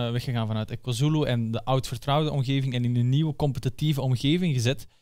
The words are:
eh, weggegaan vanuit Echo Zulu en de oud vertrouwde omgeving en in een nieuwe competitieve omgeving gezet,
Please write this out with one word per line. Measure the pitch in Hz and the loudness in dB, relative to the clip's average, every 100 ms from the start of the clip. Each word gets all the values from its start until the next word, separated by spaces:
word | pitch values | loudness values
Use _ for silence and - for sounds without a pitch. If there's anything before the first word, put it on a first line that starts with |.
| 120 | 0
eh, | |
weggegaan | 120 127 120 110 | -2 -2 -2 -2
vanuit | 110 110 | -2 -4
Echo | 110 - | -6 -4
Zulu | 113 147 156 131 | 0 2 2 2
en | 120 113 | 0 0
de | 113 - | -2 0
oud | 131 - | -2 -2
vertrouwde | 117 - 143 151 | -6 0 0 2
omgeving | 143 127 139 135 | 0 0 0 0
en | 123 120 | 0 0
in | 120 | 2
een | 123 | 2
nieuwe | 139 156 143 | 2 2 0
competitieve | 147 123 - - 156 135 | -2 0 -4 -2 0 0
omgeving | 131 123 135 175 180 | 0 0 2 2 2
gezet, | 127 117 139 - _ | 2 0 -2 -8 _